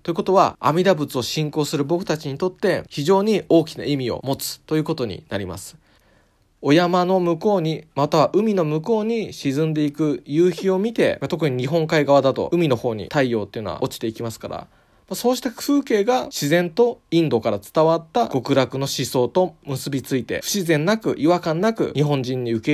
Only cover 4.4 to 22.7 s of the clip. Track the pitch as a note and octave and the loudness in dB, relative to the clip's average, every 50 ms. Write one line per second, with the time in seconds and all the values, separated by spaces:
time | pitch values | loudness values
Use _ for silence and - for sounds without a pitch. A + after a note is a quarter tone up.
4.4 | - - - - _ - D#3 D#3 D3+ E3 D#3+ - B2+ G#2+ F2 - - _ A2+ G2+ | -4 -10 -10 -12 _ -4 -2 -2 -2 -2 -4 -4 -4 -6 -6 -10 -10 _ -6 -6
5.4 | G2+ F2+ E2+ - - - - - _ _ _ _ _ _ _ _ _ _ _ _ | -6 -6 -8 -10 -12 -16 -20 -20 _ _ _ _ _ _ _ _ _ _ _ _
6.4 | _ _ _ _ - C#3 D3 E3 F3+ F3 F3+ F3+ F3+ F3+ F#3+ F#3+ F3+ E3+ E3+ D#3+ | _ _ _ _ 2 4 4 4 4 4 2 2 2 2 2 2 2 2 0 0
7.4 | - G#3+ G#3 F#3 D#3+ D#3+ D#3 - - _ _ C3+ C#3+ D3 - D#3+ C#3 - - F#3 | 0 0 0 2 0 -2 -4 -6 -10 _ _ -2 0 2 4 4 4 4 2 2
8.4 | G#3+ A3+ G3+ F#3 E3 D3+ D3+ D#3+ D#3+ A#3 A#3 G#3+ G#3+ A3 A#3 A3+ F#3+ - - - | 2 2 2 0 0 0 -2 -2 0 0 0 0 0 -2 -2 -4 -4 -6 -10 -6
9.4 | - C#3+ C3 C#3+ D#3+ D#3+ D#3 D3+ D3+ D3 D3 - D#3 D3+ C#3 - - - C#3+ D#3 | -4 -2 0 0 0 0 0 0 -2 -2 -2 -2 -2 -2 -2 -4 -6 -4 0 2
10.4 | F3 F3+ F3 - G3 F#3+ F#3+ F#3 G3+ A#3 A3+ - F3 A#2 - - - C3+ F#3 D#3 | 2 2 2 0 0 0 0 2 0 -2 0 2 2 2 0 -2 -4 -4 -2 -2
11.4 | E3 D3 B2+ B2 B2 C3 E3 E3+ D#3+ D#3+ F3 D#3 D3 C3+ C#3 C#3 C3 C3+ B2 A#2+ | -2 -2 -2 -2 -2 0 0 0 0 2 2 0 4 6 6 6 6 4 2 0
12.4 | F#2 - - F3 E3+ D3 B2 A2+ - B2 A2+ G#2+ F2+ - - D3+ C3+ B2 A#2 A2 | -2 0 2 2 2 2 2 0 0 -4 -4 -4 -8 -4 0 0 0 2 0 -2
13.4 | G2+ F#2+ - A#2 G#2+ F#2+ D#2 D2 - - - - - A2+ A2 - A#2 A2+ A2 - | -2 -4 -8 -8 -6 -6 -4 -4 -4 -4 -4 -6 -6 -6 -6 -6 -8 -8 -8 -10
14.4 | - - E2+ E2+ - - _ _ _ _ _ _ _ _ F#3+ - - A#3+ B3+ B3 | -12 -10 -10 -10 -12 -14 _ _ _ _ _ _ _ _ -10 -2 0 0 0 2
15.4 | - B3+ - - - - C#4+ C#4+ C#4 - B3 G#3 G3+ A#3 B3+ B3+ D4 C4 - - | -2 -6 -8 -6 -2 2 2 2 2 2 0 2 2 2 2 0 0 -4 -6 -4
16.4 | D3+ C#3+ D#3+ F3 F3+ F3 E3 - A#3 A#3+ A#3 - _ _ - E3+ E3 D3 C3+ A2+ | 0 2 2 2 2 0 2 2 2 2 2 -4 _ _ 2 2 2 4 2 0
17.4 | - A#2+ G#2+ G2+ - - _ E3 D#3 D#3+ E3 E3 D#3+ - _ A#3+ A#3 - - C3+ | 0 0 -2 -2 -6 -2 _ 4 4 4 4 0 -2 -2 _ 0 0 0 -2 -4
18.4 | A2+ - C#3 C3+ B2+ B2+ - C3 C#3 C3 - - C3 B2 - C3 B2 B2+ - F#3 | 0 2 2 2 2 0 -2 -6 -6 -4 -4 -6 -6 -2 0 0 0 2 2 0
19.4 | F#3 E3+ D#3+ _ _ - C3+ B2+ - D3 C#3 C3 A2+ - C#3+ C3 A2 - F#2 - | 0 0 -2 _ _ -10 -10 -8 -6 -6 -6 -6 -4 -2 -4 -4 -2 -4 -6 -6
20.4 | - - - G3+ F3+ D#3+ E3 D3 D#3 F3+ A3 A3 - D#3 A#2 - C3 D#3+ F3 E3+ | -6 -4 -4 -4 0 2 0 2 2 0 0 0 0 -4 -2 0 2 2 2 2
21.4 | - F3 D#3 E3 G3 A3+ A3+ - D#3 - - C#3 D3 D3 D3 C3+ B2+ B2 C3 B2+ | 0 -2 -2 0 0 0 0 0 -4 -2 0 0 0 0 0 -2 -2 -4 -4 -4
22.4 | B2 A#2 A#2 A2 A2 D3 | -2 -2 -2 -2 0 0